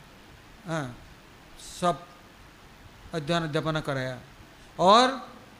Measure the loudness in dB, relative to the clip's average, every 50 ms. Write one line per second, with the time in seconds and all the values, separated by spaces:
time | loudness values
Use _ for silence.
0 | -20 -20 -20 -20 -20 -20 -20 -20 -20 -20 -20 -16 -10 -8 -6 -6 -6 -6 -10 -14
1 | -18 -20 -20 -20 -20 -20 -20 -20 -20 -20 -20 -20 -18 -16 -8 -2 0 0 0 0
2 | -4 -16 -20 -20 -20 -20 -20 -20 -20 -20 -20 -20 -20 -20 -20 -20 -20 -20 -20 -20
3 | -16 -10 -8 -6 -4 -2 -2 -2 0 -2 -2 -2 -2 -2 -2 -2 -2 -4 -4 -4
4 | -4 -4 -6 -10 -12 -18 -20 -20 -20 -20 -20 -20 -20 -12 -2 4 6 8 8 8
5 | 8 6 2 -2 -8 -14 -18 -20 -20 -20 -20 -20